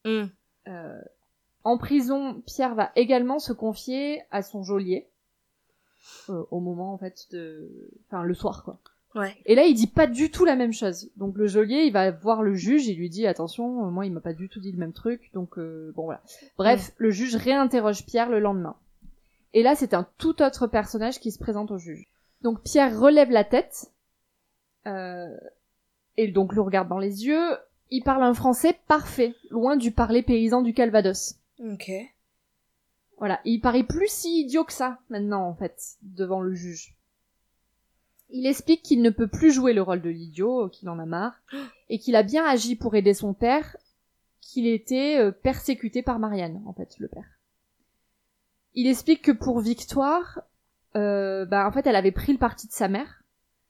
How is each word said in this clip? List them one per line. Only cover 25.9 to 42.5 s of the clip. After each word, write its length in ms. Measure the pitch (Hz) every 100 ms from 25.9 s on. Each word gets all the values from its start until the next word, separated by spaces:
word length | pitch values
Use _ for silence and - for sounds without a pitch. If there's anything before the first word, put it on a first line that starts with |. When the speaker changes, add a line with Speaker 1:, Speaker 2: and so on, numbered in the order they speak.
| _ _ -
Speaker 2:
et 120 | 220
donc 240 | 190 190
le 60 | 208
regarde 280 | 196 190 180
dans 100 | 185
les 280 | 196 196 247
yeux. 300 | 311 339 - - _ -
Il 120 | 262
parle 180 | 269 262
un 120 | 247
français 420 | 240 262 247 330 349 -
parfait, 460 | 302 - - 240 240 -
loin 260 | 226 247 294
du 140 | 233
parler 320 | 226 220 233
paysan 400 | 247 233 226 247
du 100 | 240
Calvados. 600 | 220 233 214 196 196 - - _ -
Speaker 1:
Ok. 300 | 226 202 - 190 247 _ _ _ _ _ _ _ _ _ _ -
Speaker 2:
Voilà, 220 | 202 185
il 160 | - 226
paraît 220 | 247 247
plus 240 | 254 320 415
si 300 | - 339 330
idiot 220 | 269 311
que 80 | 330
ça, 260 | - 254 247 -
maintenant, 380 | 208 208 202 180
en 60 |
fait, 420 | 165 180 - - -
devant 380 | 196 185 185 190
le 140 | 185
juge. 420 | 180 175 165 - _ _ _ _ _ _ _ _ _ _ _ _ _ _
Il 160 | 254 262
explique 360 | 277 - 320
qu'il 200 | - 240
ne 80 | 233
peut 160 | 214 220
plus 240 | - 320
jouer 200 | 262 254
le 100 | 220
rôle 200 | 185 170
de 60 | 170
l'idiot, 580 | 165 165 156 214 254 190
qu'il 200 | - 185
en 100 | 165
a 80 | 165
marre, 340 | 170 233 - -
<gasps> 360 | 277 262 _ -
et 100 | 220
qu'il 180 | - 226
a 60 |
bien 220 | 202 302
agi 280 | 320